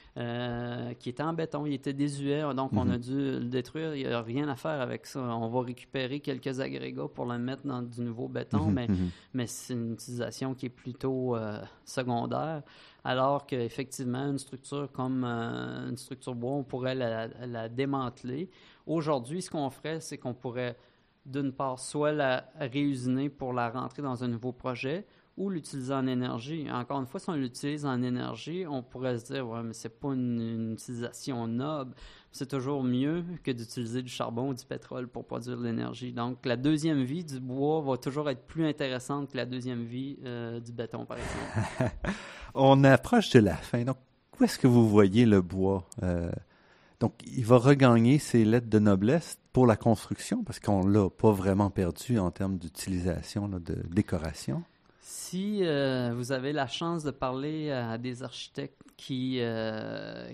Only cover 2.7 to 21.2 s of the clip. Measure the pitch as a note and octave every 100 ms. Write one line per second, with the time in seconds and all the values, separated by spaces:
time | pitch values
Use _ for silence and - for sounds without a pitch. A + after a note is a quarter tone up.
2.7 | - - B2 A#2+ C3+ C#3 C3 A#2+ B2+ B2
3.7 | D#3 D#3+ C#3+ B2+ A#2+ A2+ B2+ D3 B2+ D#3+
4.7 | D3+ B2 A#2+ - C#3+ B2 A#2 A2+ B2 B2
5.7 | B2 - C#3 B2+ C#3+ C#3+ C3 C#3 B2+ C3+
6.7 | C3+ C3 B2+ C#3+ - B2+ A#2+ A#2+ C3 C#3
7.7 | B2+ A#2+ A#2+ A#2+ A2+ C3 B2 B2 G#2 G#2
8.7 | F#2+ A#2+ F#2 F2+ - - B2+ A#2 - -
9.7 | B2 A#2 A2+ - A#2+ A#2 - C3 B2+ B2+
10.7 | - - A#2 C3+ C3 B2+ A#2 A2 G#2+ G#2+
11.7 | - - - B2+ A#2+ A#2+ B2+ D3 D#3 -
12.7 | - - - - B2+ C3 C#3+ - C3 A#2
13.7 | - C3 - B2 B2+ C#3 C#3 - B2+ -
14.7 | C#3+ C#3 - C3 C3 B2 A#2 A#2 B2 B2
15.7 | B2+ B2+ A#2+ - B2+ - B2 A#2+ C#3+ C3
16.7 | C3 B2+ C3 A#2+ A2+ A2+ A2 B2 A#2+ A2+
17.7 | A#2+ C#3 C#3 B2+ A#2+ B2 C3 F#3 - -
18.7 | - - D#3+ D3+ C#3+ A#2+ F3 F3+ E3 C3+
19.7 | - D3 D#3+ D3+ C#3+ B2+ A#2+ C3 A#2+ B2
20.7 | A2+ _ _ _ _